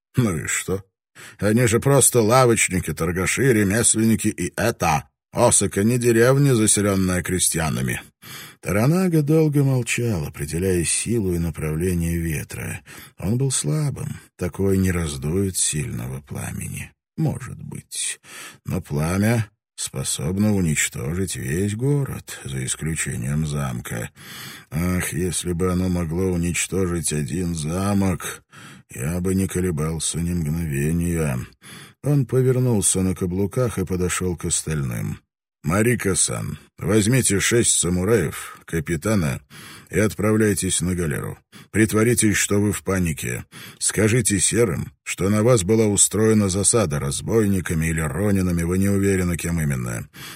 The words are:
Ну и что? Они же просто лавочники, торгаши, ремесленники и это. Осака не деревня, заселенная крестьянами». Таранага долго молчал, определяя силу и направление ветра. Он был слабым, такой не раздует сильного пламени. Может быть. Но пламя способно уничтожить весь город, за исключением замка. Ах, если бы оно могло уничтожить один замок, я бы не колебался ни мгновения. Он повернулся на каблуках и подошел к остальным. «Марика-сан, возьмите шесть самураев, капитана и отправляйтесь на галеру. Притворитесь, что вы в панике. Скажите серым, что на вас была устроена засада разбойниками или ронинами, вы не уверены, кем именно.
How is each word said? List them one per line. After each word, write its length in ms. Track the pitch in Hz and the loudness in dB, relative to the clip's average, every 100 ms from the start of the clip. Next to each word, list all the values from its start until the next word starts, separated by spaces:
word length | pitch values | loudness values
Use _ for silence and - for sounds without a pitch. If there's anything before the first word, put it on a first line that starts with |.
| _ - | _ 0
Ну 220 | 117 78 | 0 0
и 100 | - | -4
что? 340 | - - 95 - _ _ - - - | -6 -4 -6 -6 _ _ -20 -18 -2
Они 300 | 101 110 123 | 2 4 4
же 120 | 113 | 4
просто 420 | 135 139 - 123 | 4 4 6 4
лавочники, 720 | 104 127 123 113 - 90 82 | 6 6 6 4 2 0 -2
торгаши, 600 | 78 82 87 90 - 135 | -2 -2 -2 -2 2 4
ремесленники 760 | 107 98 110 - 110 113 107 107 | 4 4 2 2 4 4 2 0
и 240 | - 87 - | -2 -4 -2
это. 540 | 107 - 87 73 - _ _ | -2 0 0 0 -2 _ _
Осака 500 | - 117 - 98 98 | 2 4 4 2 0
не 140 | 107 123 | 2 2
деревня, 580 | 120 113 120 139 143 120 | 2 4 6 6 4 4
заселенная 680 | 107 - 101 95 92 90 | 4 2 2 2 0 0
крестьянами». 800 | 82 92 - - 80 60 65 58 - _ - - - - | -2 -2 0 0 -2 -2 -4 -6 -10 _ -18 -18 -18 -12
Таранага 600 | - 98 127 175 185 160 | -2 2 2 2 2 2
долго 420 | 147 160 156 147 | 4 4 4 4
молчал, 600 | 139 131 117 - 117 95 71 | 4 2 0 -2 0 -2 -4
определяя 580 | - 73 80 95 87 | -6 -6 -2 0 2
силу 500 | 78 - - 113 95 | 0 -2 -2 0 0
и 60 | 87 | 0
направление 800 | 85 78 78 78 92 87 82 85 | -2 -4 -4 -2 0 0 0 -2
ветра. 640 | 82 73 - - 64 - - - - - | -2 -4 -6 -10 -8 -10 -14 -20 -20 -8
Он 200 | 92 120 | -2 0
был 140 | 135 | 0
слабым, 680 | - 147 156 147 - - - - - | -2 -2 -2 -2 -4 -8 -10 -14 -8
такой 420 | 90 - 98 95 | -6 -2 2 2
не 140 | 95 | 2
раздует 640 | 87 80 69 73 90 98 92 | 0 -2 -4 -2 0 -2 -2
сильного 640 | - 78 64 - 62 65 | -2 -2 -4 -6 -8 -10
пламени. 720 | - - - - - - - _ _ - | -10 -10 -8 -10 -10 -10 -12 _ _ -2
Может 460 | 156 - - - | -2 -2 -8 -14
быть. 580 | - - - - - - - - - - - | -14 -14 -12 -8 -8 -8 -16 -18 -18 -16 -6
Но 160 | 87 | -6
пламя 680 | - 73 78 95 107 120 107 _ _ - | -4 -2 0 2 2 2 -2 _ _ -12
способно 800 | - 67 67 - 73 95 107 101 | -10 -6 -6 -4 -4 0 2 2
уничтожить 800 | 85 71 - - 69 87 98 127 | 2 0 -2 -4 -6 -4 -4 -6
весь 400 | 131 80 101 104 | -4 -2 -2 -2
город, 640 | 135 143 135 - - - | 0 0 -2 -8 -12 -14
за 220 | - 65 64 | -10 -6 -6
исключением 800 | - 78 80 - 65 62 76 76 | -6 -4 -4 -4 -4 -2 -2 -2
замка. 640 | 73 69 60 - 57 57 - - - - - - | -2 -4 -6 -8 -8 -10 -12 -20 -16 -16 -18 -8
Ах, 420 | 73 87 90 85 | -4 -2 -2 -2
если 400 | 76 90 76 87 | -2 -2 -2 -4
бы 180 | 85 92 | -2 0
оно 160 | 90 92 | 0 0
могло 380 | 87 82 82 95 | 0 -2 -2 0
уничтожить 880 | 87 85 82 - 92 90 87 73 | 0 -2 -2 -2 -2 -2 -2 -2
один 400 | 76 71 82 87 85 | -4 -4 -4 -4 -4
замок, 880 | 76 90 98 101 95 80 - - _ - - - - | -4 -2 0 0 0 0 -6 -12 _ -20 -20 -20 -18
я 280 | - 69 87 | -8 -6 -2
бы 140 | 92 95 | 0 0
не 120 | 95 | 0
колебался 720 | 90 92 76 78 82 - 76 | 0 -2 0 -2 -4 -4 -4
ни 140 | 85 | -2
мгновения. 1040 | 87 76 80 85 69 73 85 87 85 76 62 - _ - - - _ | -2 -2 -2 -2 -2 0 0 0 0 -2 -2 -6 _ -20 -20 -20 _
Он 220 | 135 147 123 | 0 0 2
повернулся 760 | 131 127 127 127 107 92 95 | 2 4 4 2 2 2 2
на 140 | 92 92 | 0 0
каблуках 600 | 92 90 101 127 123 95 | -2 -2 -2 0 -2 -2
и 80 | 92 | -4
подошел 500 | 92 90 - 92 85 | -2 -2 -2 -4 -4
к 100 | 87 | -4
остальным. 760 | - - 76 65 57 52 50 _ _ _ _ - | -4 -2 -2 -2 -4 -6 -8 _ _ _ _ -2
«Марика-сан, 920 | 98 113 117 98 87 - 58 53 - - - | 0 2 0 0 0 -2 -2 -8 -10 -14 -8
возьмите 640 | 78 107 101 131 - 98 | 0 2 4 2 2 0
шесть 300 | - 120 107 | 2 2 2
самураев, 840 | - 85 90 92 117 71 - - - | 2 0 0 2 2 2 -6 -12 -18
капитана 800 | - 82 78 82 107 107 76 62 - - - - - | -6 -4 -2 -2 0 0 0 -4 -10 -20 -20 -20 -6
и 100 | 87 | 0
отправляйтесь 800 | 104 - 104 110 107 92 92 - | 0 0 0 2 2 2 0 -2
на 160 | 87 90 | -2 -2
галеру. 420 | 82 65 50 - _ - - | -2 -4 -6 -10 _ -20 -4
Притворитесь, 640 | 98 107 107 113 117 110 95 | 2 2 4 2 4 2 2
что 240 | - 101 | 2 2
вы 100 | 104 | 2
в 120 | 92 | -2
панике. 600 | - 95 85 73 62 58 - - - - | -2 0 0 -2 -6 -6 -10 -18 -18 -6
Скажите 640 | - - 107 123 113 98 | -4 2 2 4 2 2
серым, 540 | - 101 117 67 - - | 2 2 2 0 -6 -10
что 240 | - - 92 | -10 -4 0
на 160 | 107 | 2
вас 220 | 113 123 87 | 4 4 4
была 220 | 113 110 | 4 4
устроена 600 | 98 - 98 110 110 101 | 4 2 4 4 4 4
засада 520 | 92 95 120 95 71 | 2 2 2 2 0
разбойниками 880 | 69 69 - 113 101 95 78 82 80 | -2 -4 0 2 2 2 0 0 0
или 120 | 80 | 0
ронинами, 640 | 78 73 104 98 90 85 | -2 0 2 2 2 0
вы 140 | 85 92 | 0 2
не 100 | 98 | 2
уверены, 480 | 98 98 95 90 82 | 2 2 2 0 -2
кем 240 | 87 85 | -2 -2
именно. 480 | 73 65 60 58 - - - | 0 -2 -4 -6 -8 -14 -18